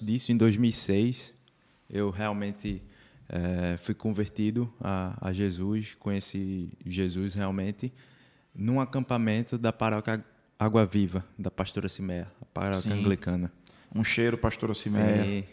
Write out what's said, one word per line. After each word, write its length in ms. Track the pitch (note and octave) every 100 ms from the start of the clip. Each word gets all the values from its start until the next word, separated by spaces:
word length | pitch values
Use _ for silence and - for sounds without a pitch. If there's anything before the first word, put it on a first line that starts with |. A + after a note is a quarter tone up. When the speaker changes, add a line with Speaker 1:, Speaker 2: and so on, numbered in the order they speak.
| G#2+
Speaker 1:
disso, 260 | A2+ -
em 60 | A#2+
dois 180 | A2+ G#2
mil 120 | A#2+
e 40 |
seis, 600 | - - G2 A#2 B2 - - _ _ _ _ -
eu 200 | G2 G#2
realmente, 720 | F#2 G#2+ G#2 G2+ G2+ G#2 F#2+ - - - - -
é, 500 | F2 F2 F2+ F2 F2
fui 100 | -
convertido 760 | G#2+ A2 G2+ G#2 - G#2+ A2+ A#2+ -
a, 380 | F#2+ F#2+ F#2 -
a 140 | F#2+
Jesus, 640 | F#2 G2+ F2 F#2+ G#2+ G#2+ -
conheci 680 | - G2 - G2 F#2+ F#2+ F2 - -
Jesus 480 | F2+ F#2 F2+ G2
realmente 580 | G2 G2 F#2+ F#2+ G2+ B2+ - - _ _ _ _ -
num 240 | G#2+ C3
acampamento 800 | C3 C3+ B2+ A#2+ A2 G#2+ A#2 A#2+
da 160 | A#2
paróquia 500 | - A2 G#2+ G#2+ A2 - _ _ -
Água 280 | G#2+ A2 G2+
Viva, 380 | G2+ F#2+ F#2 F2+ -
da 140 | F#2+
pastora 360 | - F#2+ - F#2+
Cimeia, 380 | - F#2+ F2 F#2+ -
a 40 | -
paróquia 480 | F#2 F#2+ F#2+ G2
Speaker 2:
Sim. 60 | G#2
Speaker 1:
anglicana. 520 | G#2 F#2+ - F2+ F2+ - - - -
Speaker 2:
Um 100 | G#2+
cheiro, 340 | A2 - A#2 A#2
pastora 360 | A2+ - A2+
Cimeia. 500 | G#2 G#2+ G#2 G#2+ G#2+
Speaker 1:
Sim, 200 | G2 G2+ G2